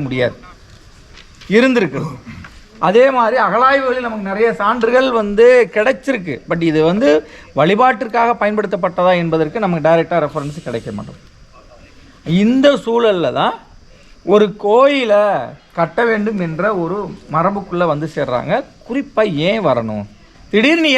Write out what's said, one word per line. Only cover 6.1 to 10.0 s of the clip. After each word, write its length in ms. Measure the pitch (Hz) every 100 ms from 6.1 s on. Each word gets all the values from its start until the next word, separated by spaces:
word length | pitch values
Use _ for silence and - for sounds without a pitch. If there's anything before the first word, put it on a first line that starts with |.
| 240 175 123 -
But 120 | 170 165
இது 120 | 156 156
வந்து 200 | 196 277 311 - - - 135
வழிபாட்டிற்காக 760 | 160 208 254 226 226 240 233 233
பயன்படுத்தப்பட்டதா 680 | 208 214 202 196 185 175 180 180
என்பதற்கு 420 | 170 160 156 226 196
நமக்கு 220 | 165 156
டைரக்டா 340 | 165